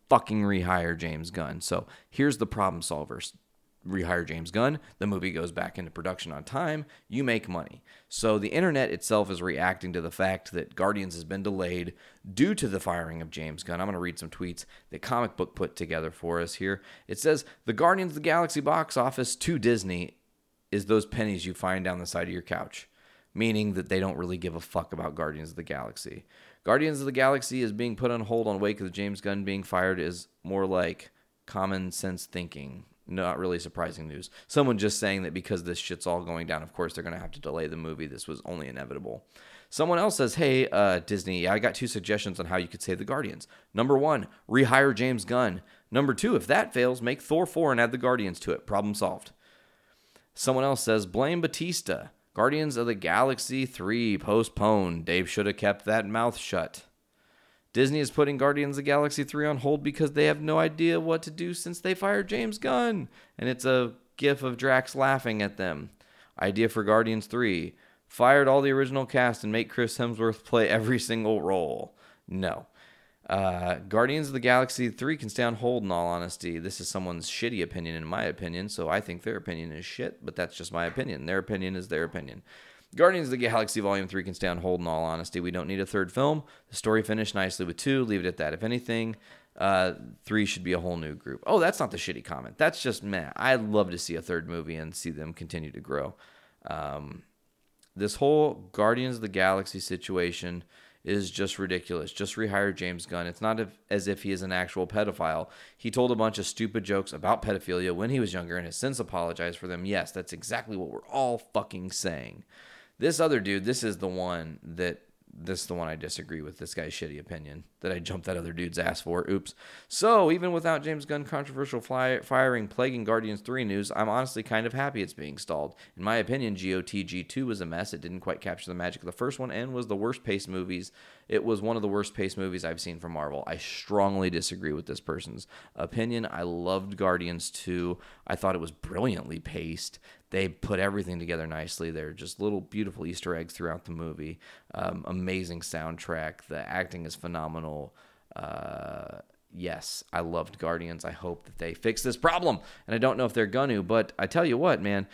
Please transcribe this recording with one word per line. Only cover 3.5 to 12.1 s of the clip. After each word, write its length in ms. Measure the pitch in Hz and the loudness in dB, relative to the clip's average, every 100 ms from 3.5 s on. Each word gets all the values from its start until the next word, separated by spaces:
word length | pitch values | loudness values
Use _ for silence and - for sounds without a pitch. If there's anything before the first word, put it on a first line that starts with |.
| _ _ _ 92 | _ _ _ -4
Rehire 400 | 95 85 87 78 | -2 2 0 0
James 240 | 80 82 | -6 -4
Gunn, 300 | 98 127 151 - - | 2 2 0 -6 -4
the 80 | 104 | 0
movie 240 | 98 92 | 0 0
goes 220 | 80 85 | -2 -2
back 260 | 82 87 - | 0 0 -2
into 120 | 82 | -8
production 400 | 85 87 92 85 | -6 -4 -4 -6
on 140 | 73 | -10
time, 400 | 76 135 170 156 143 - - | -4 -2 0 -2 -6 -14 -6
you 160 | 120 | 0
make 240 | 131 113 92 | 2 2 0
money. 340 | 87 - - - - _ | -6 -6 -14 -20 -20 _
So 280 | - 113 107 | 0 4 4
the 120 | 101 | 4
internet 420 | 156 185 139 127 | 4 4 4 2
itself 400 | 92 - 107 98 | 0 4 4 4
is 100 | 87 | 0
reacting 540 | 90 71 90 92 90 | -2 2 2 0 -2
to 80 | 87 | -4
the 80 | 82 | -4
fact 420 | - 95 95 - | 0 0 0 -4
that 220 | 87 - | -8 -6
Guardians 400 | - 95 104 95 | 0 2 2 -4
has 100 | 85 | -8
been 200 | 80 95 | -8 -4
delayed 500 | 101 98 87 87 87 - - | -2 -2 -2 -2 -4 -10 -18